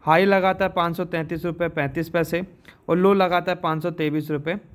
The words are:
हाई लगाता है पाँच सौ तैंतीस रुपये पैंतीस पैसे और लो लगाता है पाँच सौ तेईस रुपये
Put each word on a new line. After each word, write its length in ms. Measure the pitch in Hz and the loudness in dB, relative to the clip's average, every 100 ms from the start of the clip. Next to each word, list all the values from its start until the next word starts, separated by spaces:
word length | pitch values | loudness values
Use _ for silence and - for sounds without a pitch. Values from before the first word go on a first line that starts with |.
हाई 220 | - 165 196 | 4 4 6
लगाता 400 | 196 185 190 190 | 4 2 0 -2
है 60 | |
पाँच 260 | 185 170 165 | 0 -2 -2
सौ 80 | 175 | -4
तैंतीस 400 | 170 160 165 170 | -4 -4 -4 -6
रुपये 240 | 165 170 | -2 -4
पैंतीस 400 | 165 139 135 165 | -2 -4 -2 -2
पैसे 360 | 170 160 170 190 - - - - | -2 0 -2 -4 -12 -20 -18 -2
और 80 | 165 | 2
लो 160 | 185 | 4
लगाता 380 | 202 180 175 170 | 4 4 2 0
है 80 | 180 | -4
पाँच 240 | 170 160 | -2 -2
सौ 80 | 170 | -2
तेईस 400 | 170 156 151 147 | -2 -2 -2 -4
रुपये 240 | 151 151 196 - | -4 -4 -6 -8